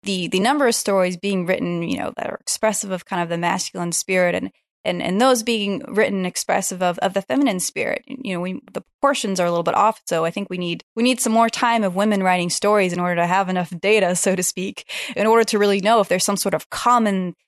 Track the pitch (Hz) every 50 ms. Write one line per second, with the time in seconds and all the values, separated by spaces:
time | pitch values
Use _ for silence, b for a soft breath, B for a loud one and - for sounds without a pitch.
0 | _ 202 196 185 180 160 160 190 196 233 277 302 285 240 233 - - - 196 190
1 | 185 180 185 175 - 202 202 185 175 165 185 - - 175 175 170 170 170 - -
2 | - - - - - - - - _ - - - - 220 208 - - 196 190 180
3 | - - 196 180 175 165 170 170 170 175 180 196 - - _ 185 175 170 165 -
4 | - - 190 185 180 175 175 185 - - _ _ _ _ _ _ _ 180 180 175
5 | 175 175 185 202 247 269 254 240 220 240 233 220 208 202 202 - - - - 196
6 | 220 - 202 190 185 180 175 - - - 185 180 196 - 190 180 185 180 175 -
7 | - 196 190 202 190 _ - 269 285 262 196 185 175 - _ - - - - -
8 | - _ - - - 202 185 175 175 185 185 - _ - _ - - _ _ _
9 | - 277 285 - - 208 190 180 175 175 170 170 170 165 - - 196 220 220 -
10 | _ - 180 165 160 165 175 202 202 - 185 180 180 170 170 170 - _ _ 220
11 | 233 247 254 233 - 233 220 226 233 233 - - - 240 233 226 214 190 175 185
12 | 202 214 208 196 190 185 180 180 175 175 - - - 208 208 208 190 185 175 175
13 | 175 180 180 170 170 175 180 196 196 185 185 180 180 - 180 165 - 196 214 220
14 | 190 175 185 175 - 196 185 - 185 - - - 180 196 190 - - B B B
15 | B B 254 - 202 220 226 226 226 226 - 208 208 202 196 202 180 208 233 226
16 | 196 - 180 185 - - 196 190 - 165 147 156 - _ - - - 240 247 240
17 | 220 208 196 190 185 180 165 _ _